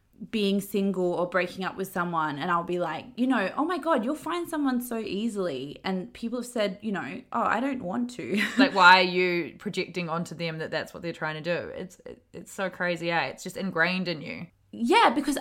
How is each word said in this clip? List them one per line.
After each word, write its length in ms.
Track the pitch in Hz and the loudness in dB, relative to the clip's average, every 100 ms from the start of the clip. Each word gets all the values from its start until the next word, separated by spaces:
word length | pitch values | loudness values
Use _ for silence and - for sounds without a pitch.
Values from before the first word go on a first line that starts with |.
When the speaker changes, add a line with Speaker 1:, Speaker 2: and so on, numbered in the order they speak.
| _ _ 185 | _ _ -6
Speaker 1:
being 300 | 220 196 196 | 0 2 0
single 540 | 190 208 196 185 180 | 0 0 0 0 0
or 120 | 170 175 | 0 0
breaking 380 | 180 175 180 | 0 -2 -4
up 100 | 185 | -6
with 160 | - 190 | -6 -6
someone, 480 | 190 175 165 156 147 | -4 -2 0 -2 -2
and 120 | 170 | 0
I'll 140 | 170 | 0
be 140 | 170 175 | 0 -2
like, 280 | 170 156 - - | -2 -4 -10 -2
you 100 | 254 | 2
know, 240 | 240 185 - | 2 2 0
"Oh 80 | |
my 140 | 311 359 | 0 0
God, 260 | 320 302 | 2 0
you'll 100 | 220 | 0
find 320 | 302 - 349 339 | -4 -4 -4 -4
someone 360 | 311 277 247 | 0 0 0
so 160 | 247 226 | -2 -6
easily." 800 | 220 190 233 202 180 131 139 - | -4 -2 -2 -2 -2 -4 -8 -8
And 280 | - 190 180 | -4 -4 -6
people 260 | - 233 247 | -8 -6 -6
have 60 | 240 | -6
said, 320 | 240 208 190 | -2 -2 -2
you 100 | 220 | -4
know, 300 | 190 139 185 - | -4 -4 -10 -8
"Oh, 100 | 233 | -2
I 180 | 214 214 | 0 2
don't 220 | 269 240 | 0 -4
want 280 | 180 226 240 - | -4 -4 -4 -6
to." 260 | - 202 208 | -2 0 0
<laughs> 80 | 226 | 4
Speaker 2:
Like, 160 | 285 | 4
why 260 | 196 175 185 | 10 12 12
are 40 | |
you 500 | 185 180 180 175 143 - | 8 4 2 2 -2 -8
projecting 500 | 196 180 175 175 170 | -8 -6 -6 -6 -4
onto 240 | 165 175 | -4 -6
them 240 | 165 165 160 | -6 -6 -4
that 120 | 156 | -4
that's 220 | 156 - | -4 -6
what 100 | - | -8
they're 100 | 170 | -10
trying 300 | 160 156 156 | -6 -6 -6
to 0 | |
do? 260 | 156 165 90 | -4 -4 -4
It's, 300 | - 185 - | -8 -12 -14
it, 180 | - - _ | -18 -18 _
it's 180 | - - | -18 -14
so 160 | - 190 | -6 -6
crazy, 420 | - 175 170 170 | -2 -2 -2 0
eh? 160 | 170 135 | 0 -2
It's 160 | - | -6
just 140 | 190 180 | -12 -6
ingrained 520 | 190 165 170 185 180 | -4 2 2 2 -2
in 120 | 156 | -4
you. 260 | 151 82 170 _ _ | -6 -10 -12 _ _
Speaker 1:
Yeah, 380 | 208 233 415 403 | -6 4 6 6
because 240 | 240 285 277 | 4 0 0